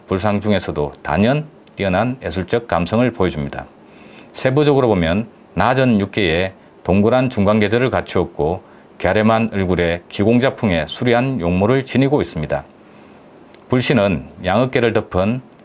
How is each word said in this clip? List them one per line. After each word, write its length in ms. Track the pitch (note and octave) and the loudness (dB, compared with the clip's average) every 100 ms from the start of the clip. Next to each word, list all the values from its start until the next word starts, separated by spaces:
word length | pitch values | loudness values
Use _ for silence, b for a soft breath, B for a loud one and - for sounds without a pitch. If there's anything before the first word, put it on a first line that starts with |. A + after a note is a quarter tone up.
| - | -6
불상 320 | F#2+ G#2+ G2+ | -2 -2 -2
중에서도 520 | G#2 F#2+ - D2+ C#2+ - | 0 -2 -2 -4 -6 -8
단연 420 | - E2 A2 D3 D3+ - - - | -4 0 2 0 -6 -16 -16 -6
뛰어난 400 | G2 F#2 B2 B2+ | -2 0 -2 -6
예술적 440 | F#2+ E2+ F2 B2 - | -8 -6 -2 -4 0
감성을 440 | E2+ F2 A2+ B2 | -2 0 0 0
보여줍니다. 560 | A2+ F2+ D#2+ C#2 - - - B B B B B | 0 -2 -2 -6 -8 -14 -20 B B B B B
세부적으로 560 | - C3 C#3 D3 C#3 B2 | -4 0 2 4 4 4
보면 400 | F#2+ D#2+ G2+ A#2 - - | 2 2 -2 -4 -14 -8
나전 480 | - A2 C3 B2+ G#2 | 0 0 2 2 2
육개에 540 | F#2+ A2 F2+ E2 F#2+ - B - | 0 0 0 0 -2 -8 B -8
동그란 460 | - G2 G#2+ B2+ B2+ | 0 2 4 2 0
중간 300 | - G2 G#2+ | 0 2 2
계절을 320 | G#2 A#2 B2+ | 2 2 0
갖추었고 720 | F#2+ - G2 E2 - D2+ F#2+ B B B - | -2 -2 -2 -2 -2 -4 -4 B B B -4
갸름한 520 | F2+ G2+ A2 A2+ A2+ | 0 2 4 2 0
얼굴에 480 | G2 F#2 F2 E2+ F2 - | -2 0 0 0 -2 -6
기공자풍의 800 | - G2+ A#2+ C3 - A2 E2+ D2+ | -2 2 2 0 0 0 0 -4
수려한 520 | - B2 A#2 C3+ B2+ | -4 0 0 0 -2
용모를 440 | E2+ F2+ G#2 C3 | -2 2 2 0
지니고 380 | C3 B2 C#3 C#3 | 0 0 2 0
있습니다. 420 | E2+ D#2+ D2 - - - B B B B B - - - - | -2 -6 -6 -6 -8 -20 B B B B B -20 -20 -20 -4
불신은 600 | B2+ B2 C#3 G2+ D2+ - - F2+ | -2 2 2 2 0 -6 -6 -2
양어깨를 480 | G#2 C3 C3 A#2 | 0 0 2 0
덮은 480 | G#2 - F2+ G2 B2+ - - | 0 -2 -2 0 -2 -8 -20